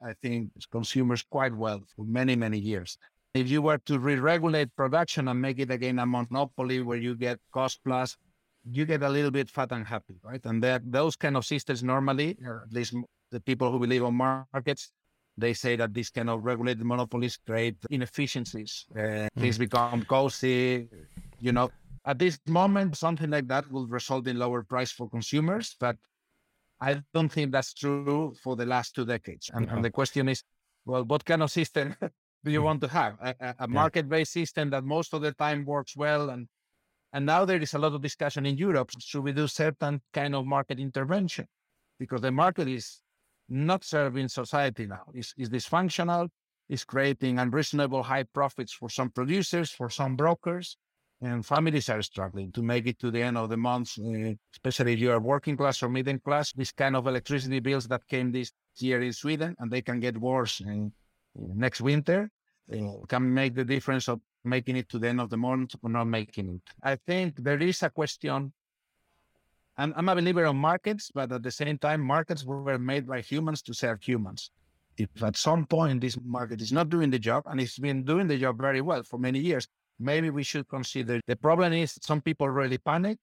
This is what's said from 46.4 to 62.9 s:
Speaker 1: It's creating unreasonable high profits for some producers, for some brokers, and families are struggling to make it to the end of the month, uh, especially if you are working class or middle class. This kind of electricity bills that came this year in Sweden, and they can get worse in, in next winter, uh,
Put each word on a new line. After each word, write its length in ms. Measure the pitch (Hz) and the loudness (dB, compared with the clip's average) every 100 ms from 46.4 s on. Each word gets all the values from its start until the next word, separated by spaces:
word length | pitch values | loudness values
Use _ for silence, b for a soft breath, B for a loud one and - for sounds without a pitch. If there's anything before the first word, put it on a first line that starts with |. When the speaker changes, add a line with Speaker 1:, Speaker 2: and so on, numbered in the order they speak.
| _ _ - | _ _ -8
Speaker 1:
It's 160 | 135 | -8
creating 560 | - 131 139 135 131 123 | -4 2 2 2 0 2
unreasonable 640 | 127 135 151 147 139 131 | 2 2 0 0 0 0
high 200 | 123 135 | 0 -2
profits 500 | 123 - 139 - 117 | -2 -2 -2 -2 -10
for 160 | - 120 | -10 -10
some 200 | - 127 | -4 -4
producers, 640 | - 127 190 180 175 160 | -2 0 0 2 0 -2
for 180 | - 123 | -4 -6
some 260 | - 139 127 | -2 -2 2
brokers, 640 | 156 170 - 175 175 - _ _ _ - | 2 2 -2 -6 -8 -16 _ _ _ -10
and 240 | 123 120 107 | -4 -4 0
families 440 | 143 160 151 123 | 2 4 2 2
are 120 | 107 | -2
struggling 500 | 104 - 95 98 95 | -2 -4 -6 -6 -8
to 100 | 90 | -4
make 260 | 117 120 117 | 0 0 0
it 120 | 117 | -4
to 100 | 123 | -2
the 120 | 117 | 0
end 160 | 123 117 | 0 0
of 120 | 113 | -2
the 80 | 113 | 0
month, 400 | 123 123 120 - | 0 0 -2 -6
uh, 340 | 110 110 110 107 _ | -6 -4 -4 -6 _
especially 400 | - 131 - 120 | -6 -4 0 2
if 60 | 117 | 4
you 120 | 123 | 4
are 80 | 117 | 4
working 360 | 113 143 156 135 | 4 0 0 0
class 260 | 139 131 | 2 2
or 80 | 123 | 0
middle 300 | 127 131 135 | 0 0 -2
class. 320 | - 147 143 | 0 0 0
This 180 | 131 131 | -4 -6
kind 240 | - 135 131 | 0 2 2
of 120 | 123 | 2
electricity 520 | 127 - 143 131 135 | -2 0 -2 0 -2
bills 280 | 120 139 120 | 0 0 0
that 180 | 123 - | -4 -2
came 240 | 131 127 | -2 0
this 200 | 127 120 - _ - | 0 -4 -10 _ -4
year 240 | 127 127 | 2 2
in 120 | 127 | 2
Sweden, 420 | 113 147 156 160 - | -2 -2 -2 -2 -4
and 120 | 117 | -4
they 100 | 123 | -4
can 180 | 120 123 | -2 -2
get 180 | 120 113 | -2 -2
worse 420 | 123 131 117 - | 0 0 0 -2
in, 320 | 98 104 104 - _ _ _ - | -4 -4 -4 -6 _ _ _ -14
in 220 | 90 98 | -8 0
next 240 | 123 - | 0 0
winter, 480 | 123 147 143 185 214 _ _ _ - | 2 2 2 0 0 _ _ _ -12
uh, 320 | 110 104 | -8 -6